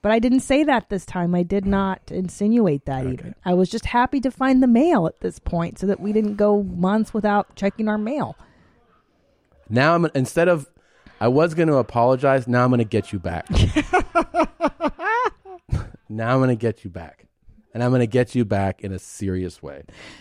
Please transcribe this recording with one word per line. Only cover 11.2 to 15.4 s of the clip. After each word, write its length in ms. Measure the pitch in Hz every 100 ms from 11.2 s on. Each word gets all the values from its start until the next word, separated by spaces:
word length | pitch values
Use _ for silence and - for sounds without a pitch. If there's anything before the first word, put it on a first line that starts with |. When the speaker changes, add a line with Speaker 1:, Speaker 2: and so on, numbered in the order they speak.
| 113
Speaker 2:
was 260 | 135 170 160
gonna 220 | 160 139
apologize, 680 | 110 120 120 131 139 135 120
now 180 | 123 127
I'm 40 |
gonna 140 | 123
get 280 | 107 110 -
you 60 | 101
back. 300 | 87 85 -
Speaker 1:
<laughs> 60 | - - 320 - 359 - 349 - 339 320 - 330 - 311 - 370 466 494 -